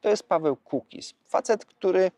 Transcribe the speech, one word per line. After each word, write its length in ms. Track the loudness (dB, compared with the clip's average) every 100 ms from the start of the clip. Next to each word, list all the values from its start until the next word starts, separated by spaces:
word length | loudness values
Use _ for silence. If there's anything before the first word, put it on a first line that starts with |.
To 80 | -2
jest 140 | -2
Paweł 320 | 0 0 0 -2
Kukiz. 580 | _ -8 -8 -18 -18 -20 _
Facet, 400 | -4 0 -2 -2
który 460 | _ 0 2 2